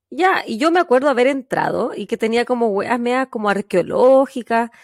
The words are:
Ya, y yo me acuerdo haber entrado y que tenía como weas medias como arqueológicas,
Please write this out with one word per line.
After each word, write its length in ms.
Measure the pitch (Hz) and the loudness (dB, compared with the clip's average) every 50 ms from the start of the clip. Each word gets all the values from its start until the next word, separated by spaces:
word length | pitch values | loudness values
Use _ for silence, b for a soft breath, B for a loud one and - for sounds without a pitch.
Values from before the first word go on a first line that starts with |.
| _ _ | _ _
Ya, 320 | - 262 359 381 359 - - | -4 0 0 0 0 0 -2
y 120 | - 226 208 | -6 -4 -2
yo 120 | 277 330 | 0 2
me 100 | 330 370 | 2 2
acuerdo 280 | 339 - 247 262 269 294 | 2 2 2 2 2 2
haber 180 | 262 226 247 | 2 2 2
entrado 640 | 269 285 277 240 - - 156 156 156 160 175 214 - - | 2 0 -2 -4 -6 -4 -4 -2 -2 -2 -2 -4 -4 -6
y 120 | - 208 | -8 -10
que 100 | - 226 | -8 -6
tenía 280 | - 226 226 226 240 240 | -4 -2 -2 0 0 -2
como 240 | 233 247 240 233 220 | -2 -2 -2 -2 0
weas 300 | 196 196 - - 240 247 | 0 -2 -2 -2 -2 -2
medias 300 | 233 240 247 262 254 254 | -2 -2 -2 -2 -2 -4
como 220 | - 226 208 208 | -6 -4 -2 -2
arqueológicas, 1200 | 196 196 202 - - 180 - 160 - - 233 254 269 269 277 254 - 254 220 - 233 226 233 226 - B | -2 -2 -2 -2 0 -2 0 0 0 2 4 6 6 6 4 2 -2 -8 -6 -2 -2 -2 -2 -2 -6 B